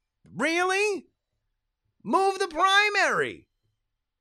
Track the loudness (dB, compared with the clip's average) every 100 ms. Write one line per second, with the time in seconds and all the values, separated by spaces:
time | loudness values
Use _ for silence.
0 | _ _ _ -4 -2 0 0 0 -2 -4
1 | -10 _ _ _ _ _ _ _ _ _
2 | -2 0 0 0 -4 0 2 4 2 2
3 | 2 0 -2 -6 -18 _ _ _ _ _
4 | _ _